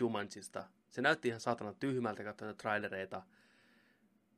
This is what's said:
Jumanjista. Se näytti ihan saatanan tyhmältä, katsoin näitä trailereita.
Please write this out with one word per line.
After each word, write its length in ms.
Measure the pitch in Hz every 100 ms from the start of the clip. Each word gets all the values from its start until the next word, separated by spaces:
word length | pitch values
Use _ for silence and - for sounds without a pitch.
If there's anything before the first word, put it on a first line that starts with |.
Jumanjista. 680 | 120 107 101 104 - 101 95 _ _
Se 120 | -
näytti 260 | 139 156 123
ihan 120 | 113
saatanan 360 | 123 117 104 95
tyhmältä, 440 | 139 127 117 101
katsoin 220 | 104 104 107
näitä 160 | 107
trailereita. 600 | 117 104 101 95 95 95 - - - _ _ - _ _ _ _ _